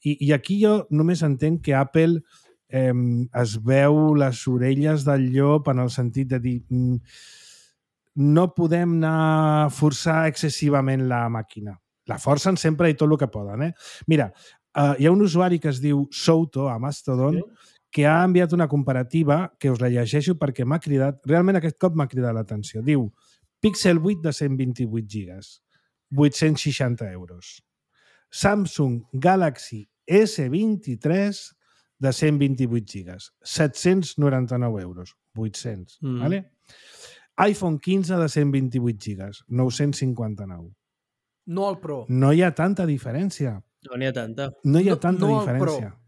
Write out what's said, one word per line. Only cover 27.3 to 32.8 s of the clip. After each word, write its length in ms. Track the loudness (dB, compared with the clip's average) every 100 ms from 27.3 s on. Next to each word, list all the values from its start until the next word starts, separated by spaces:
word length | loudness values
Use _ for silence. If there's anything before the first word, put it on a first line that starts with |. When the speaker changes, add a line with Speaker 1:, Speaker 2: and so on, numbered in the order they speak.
| -20 -20 -20 _ _ _ _ _ _ _
Speaker 1:
Samsung 760 | -4 0 0 -2 -2 -2 -2 -6
Galaxy 720 | -2 2 2 0 -4 -14 -16 -18 _ 0
S 420 | 2 2 0 -2
vint-i-tres 1040 | -2 -2 -2 -6 -6 -2 0 -2 -4 -14 _ _ _ _ _
de 120 | -4
cent 240 | 0 0 2
vint-i-vuit 480 | 0 0 -2 -2